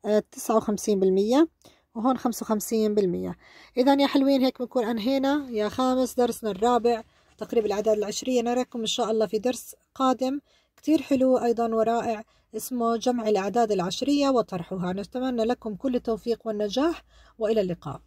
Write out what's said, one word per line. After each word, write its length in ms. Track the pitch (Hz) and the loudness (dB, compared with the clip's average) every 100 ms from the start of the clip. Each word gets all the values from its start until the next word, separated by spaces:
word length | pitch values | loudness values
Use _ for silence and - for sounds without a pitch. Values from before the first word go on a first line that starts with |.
آه، 180 | 208 214 - | 2 0 0
تسعة 240 | - - 226 | -12 0 0
وخمسين 440 | 220 202 - 202 | 0 -4 0 2
بالمية، 480 | 190 190 208 262 330 _ - _ _ | 2 2 2 4 2 _ -20 _ _
وهون 240 | 226 233 254 | -4 -2 0
خمسة 260 | 247 214 | -2 -4
وخمسين 500 | 220 214 - 220 214 | -4 -4 -2 0 2
بالمية. 420 | 208 190 180 185 180 - - - - | 2 0 -2 -6 -10 -18 -20 -10 2
إذا 180 | 254 277 | 4 4
يا 60 | 277 | 4
حلوين 360 | 285 269 277 | 4 4 4
هيك 160 | 262 - | 2 0
بنكون 260 | 247 254 | -4 -2
أنهينا 640 | 220 233 208 269 269 294 269 | -2 -2 -2 0 0 0 -2
يا 180 | 226 208 | -4 -4
خامس 460 | - 254 254 254 | 0 0 2 0
درسنا 360 | - 240 226 220 | 0 0 0 -6
الرابع 520 | 190 233 247 226 - - _ _ _ | 0 2 2 2 -2 -6 _ _ _
تقريب 280 | 208 233 208 | -2 -2 0
الأعداد 320 | 202 214 214 | 0 2 0
العشرية. 440 | 202 208 - 247 | 0 -6 -2 0
نراكم 380 | 226 240 247 240 | 0 -2 -2 -6
إن 60 | 220 | -4
شاء 240 | - 214 | -2 0
الله 160 | 220 214 | 0 0
في 120 | 220 | 0
درس 360 | 233 240 - - _ | -2 -4 -10 -20 _
قادم 460 | - 262 254 262 285 _ _ _ _ | -2 0 2 -2 -4 _ _ _ _
كتير 260 | - 311 | 0 0
حلو 360 | 269 269 262 254 | 2 2 4 4
أيضًا 360 | 240 226 233 | 2 0 0
ورائع 500 | 226 220 233 214 214 226 _ _ 220 | 2 2 0 -2 -6 -8 _ _ -12
اسمه 400 | - 247 233 233 | -8 -2 0 0
جمع 320 | 254 247 214 | 0 0 0
الأعداد 440 | 208 196 220 226 | 0 0 0 2
العشرية 560 | 202 175 - - 285 277 | 0 -2 -4 0 2 2
وطرحها. 640 | 254 - 175 165 190 180 | 2 0 -6 -8 -6 -4
نتمنى 520 | 190 202 247 254 247 | -6 -8 -6 -4 -2
لكم 300 | 226 247 226 | -2 -2 -6
كل 220 | 196 269 247 | -6 -4 -2
التوفيق 440 | - 220 - 220 | -2 -4 -4 -6
والنجاح، 600 | 226 214 208 247 311 330 _ _ - _ | -4 -4 -2 0 -2 -2 _ _ -20 _
وإلى 220 | 214 220 | 0 0
اللقاء. 400 | 185 170 151 127 | 0 -4 -10 -14